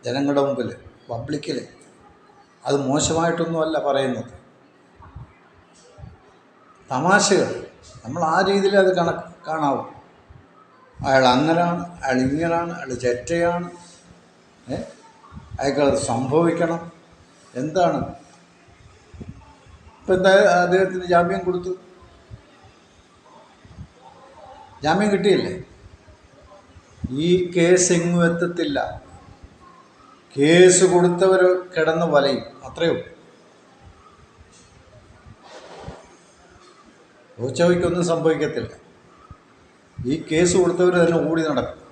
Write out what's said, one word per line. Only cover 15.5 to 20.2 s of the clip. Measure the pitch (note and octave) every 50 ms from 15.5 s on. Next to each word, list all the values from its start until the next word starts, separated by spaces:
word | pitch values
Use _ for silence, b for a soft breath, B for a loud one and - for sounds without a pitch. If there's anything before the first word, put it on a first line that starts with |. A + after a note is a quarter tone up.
| - -
അയാൾക്കത് | B2 C#3+ C3 C#3 D3 C#3 B2+ A#2+ - -
സംഭവിക്കണം. | A#2+ A#2+ C3 B2 C#3 D#3+ E3+ E3 E3 E3 E3+ D#3+ E3 E3+ E3+ - - - - _ - _ - _ _ _ - - -
എന്താണ്? | B2 C3+ D#3 D#3+ F#3 F3 E3 D3+ C3+ - - - - - - - - - _ _ _ _ - - _ - - - - _ _ - - - - - - - - - _ _ - - - _ - - -
ഇപ്പം | - - F#3+
എന്താ | F#3